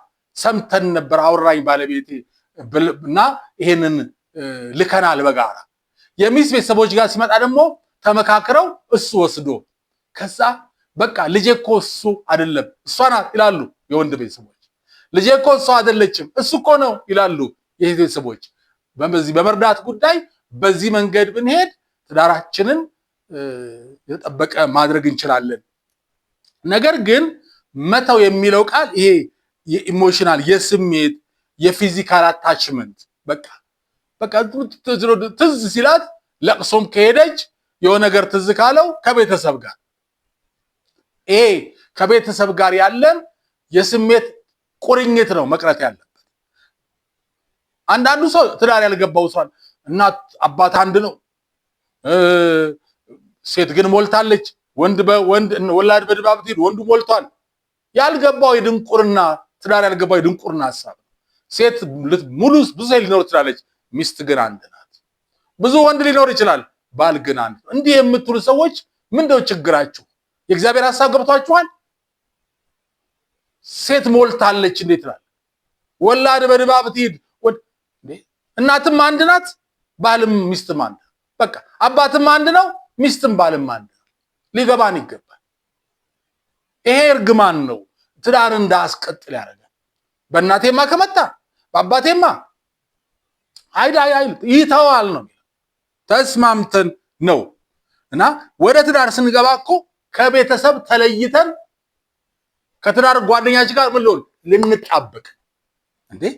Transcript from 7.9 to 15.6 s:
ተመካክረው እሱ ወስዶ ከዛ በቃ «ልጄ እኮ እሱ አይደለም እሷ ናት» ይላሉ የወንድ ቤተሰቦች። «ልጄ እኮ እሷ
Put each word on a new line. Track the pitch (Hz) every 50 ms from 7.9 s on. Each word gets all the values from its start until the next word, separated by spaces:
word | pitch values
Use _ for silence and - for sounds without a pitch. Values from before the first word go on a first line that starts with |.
| _ _ _
ተመካክረው | 214 208 214 208 - 214 214 208 - 220 - 370 359 - - _ _
እሱ | 240 208 - - - 190
ወስዶ | 170 160 - 151 147 143 127 - - _ _ _ _ _ _ _ _ _ _
ከዛ | - 185 190 - - 233 240 247 247 _ _ _ _ _ _ _
በቃ | 151 214 226 - 190 170
«ልጄ | 156 180 208 190 240
እኮ | 240 240 - 220 226 202
እሱ | - - - - - 214 202 202 _
አይደለም | - 160 160 160 160 151 139 123 - _ _ _
እሷ | - - - 254 262
ናት» | 247 214 185 -
ይላሉ | - 220 247 208 190 160 123 - _ _ _ _
የወንድ | 147 156 156 147 160
ቤተሰቦች። | 123 120 104 - - 110 _ _ _ _ _ _ _ _ _ _ _ _ _ -
«ልጄ | 180 196 247
እኮ | 269 269 269 294
እሷ | 277 254